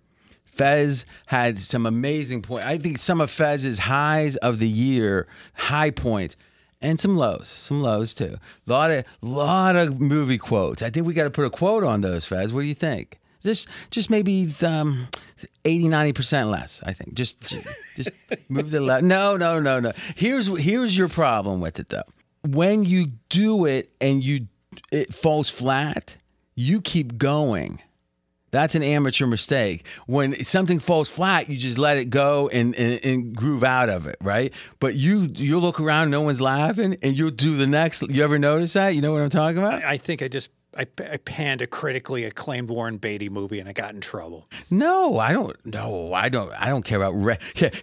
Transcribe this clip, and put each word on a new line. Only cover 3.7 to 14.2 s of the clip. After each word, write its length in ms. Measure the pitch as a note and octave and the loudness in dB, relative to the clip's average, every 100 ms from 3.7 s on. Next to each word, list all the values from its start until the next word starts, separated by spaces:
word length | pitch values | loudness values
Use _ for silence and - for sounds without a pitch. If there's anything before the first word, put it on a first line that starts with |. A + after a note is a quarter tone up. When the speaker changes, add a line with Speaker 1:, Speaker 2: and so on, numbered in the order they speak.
| G#2+ | -2
Speaker 1:
highs 580 | F#2 C3+ D3 D#3 D3+ C3 | 0 2 2 2 0 0
of 220 | B2 A2+ | 0 2
the 100 | A2+ | 2
year, 600 | A2 C3 B2+ G#2+ G2 E2 - - | 2 2 2 2 0 -2 -10 -18
high 380 | - - D3 D#3 | -8 -2 0 0
points, 460 | - B2+ G#2+ F2 - _ _ _ _ | 0 -2 -2 -4 -10 _ _ _ _
and 160 | C3+ D#3+ | -2 0
some 160 | F#3+ | 2
lows, 320 | F#3 A#2+ F#2 - | 2 2 -2 -8
some 360 | - - C#3+ | -12 -6 -2
lows 320 | C3+ G#2+ A2 | 0 0 -2
too. 220 | - F#2 G#1+ - - | -4 -6 -8 -16 -12
Lot 260 | - B2+ D#3+ | -2 2 2
of, 140 | D3+ A#2+ - | 2 -2 -10
lot 560 | A2+ C3+ D3 F#3 F#3 F3+ | -6 -2 2 2 4 4
of 240 | E3 C3 | 4 2
movie 380 | C#3+ D3 C#3 B2 | 2 2 2 0
quotes. 420 | - A2+ F2 A#1 | 0 0 0 -2
I 80 | A2+ | -4
think 180 | D3 E3+ | -2 0
we 60 | |
gotta 160 | E3 D3 | 0 0
put 140 | C#3 | 0
a 60 | C#3 | -2
quote 340 | - F3+ A3+ | 0 0 2
on 160 | E3+ G#2 | 2 2
those, 240 | F#2+ F2 | 0 -2
Fez. 300 | - F#2 G2+ | -2 -4 -2
What 80 | B2 | -2
do 40 | D3 | -4
you 80 | |
think? 440 | D3 E3 G#2+ - - _ _ | -2 -4 -4 -8 -16 _ _
Just, 260 | G3 A3+ - - - | -4 -4 -4 -14 -8
just 180 | B3 G3 | -4 0
maybe, 420 | A3 | 2